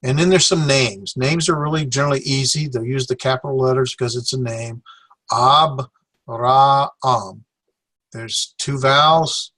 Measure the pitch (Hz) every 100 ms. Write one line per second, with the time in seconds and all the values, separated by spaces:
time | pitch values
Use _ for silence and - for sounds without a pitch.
0 | 127 139 175 185 - 175 151 139 127 98
1 | 98 - 127 165 160 160 147 156 147 127
2 | 143 139 139 135 131 - 151 123 117 135
3 | 131 127 131 131 143 135 131 131 131 -
4 | 123 117 117 135 123 113 117 113 - -
5 | _ _ _ - 123 147 160 135 131 _
6 | _ _ _ 113 120 131 139 139 143 -
7 | 131 120 95 107 113 _ _ _ _ _
8 | _ 113 113 - - _ - 139 131 139
9 | 151 160 156 - -